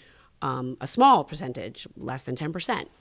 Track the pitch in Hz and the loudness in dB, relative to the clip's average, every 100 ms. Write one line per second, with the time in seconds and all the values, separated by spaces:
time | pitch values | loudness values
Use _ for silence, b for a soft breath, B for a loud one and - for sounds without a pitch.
0 | b b b - 139 127 127 - 135 - | b b b -10 -6 -4 -6 -8 -4 6
1 | 269 214 139 151 127 120 92 - - - | 8 8 2 -6 -8 -8 -10 -12 -18 -12
2 | - 127 - 127 151 170 - 214 - _ | -10 -8 -6 -6 -6 -4 -4 -4 -6 _